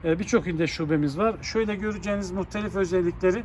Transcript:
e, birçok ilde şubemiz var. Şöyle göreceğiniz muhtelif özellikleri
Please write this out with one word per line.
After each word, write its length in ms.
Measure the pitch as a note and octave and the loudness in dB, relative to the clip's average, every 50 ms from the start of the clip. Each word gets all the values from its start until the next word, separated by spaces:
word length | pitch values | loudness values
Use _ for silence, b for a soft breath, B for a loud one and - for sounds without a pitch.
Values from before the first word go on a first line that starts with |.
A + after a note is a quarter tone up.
| - | 2
e, 140 | E3 D#3+ F3 | 0 0 0
birçok 280 | G3+ - - A3 - | 2 2 2 2 2
ilde 200 | F3 E3+ D#3 E3+ | 2 0 0 0
şubemiz 520 | D3 - - D#3+ D3 D#3+ D3+ D3 C#3+ C#3 E3+ | 0 0 -2 0 2 2 2 2 2 2 2
var. 160 | G#3 A3+ G#3+ C#3+ | 0 0 0 -2
Şöyle 320 | - - - A3 A3 G#3 G#3 | -8 -2 0 0 0 0 -2
göreceğiniz 560 | F#3+ G3+ G#3+ G#3 F#3+ E3+ G#3 G3+ G3+ G3 F3+ | -2 -2 -4 -4 -4 -2 -2 -2 -2 -2 -4
muhtelif 460 | F3+ F#3+ F#3 - - G#3 G#3+ G3+ F#3 | -4 -4 -4 -4 -4 -4 -4 -2 0
özellikleri 680 | G3 F#3+ E3 F3+ F#3 F3 F3 F3 F3 F#3 F#3 F#3 A#3 A3+ | -2 0 2 2 2 2 2 0 2 2 2 2 2 -4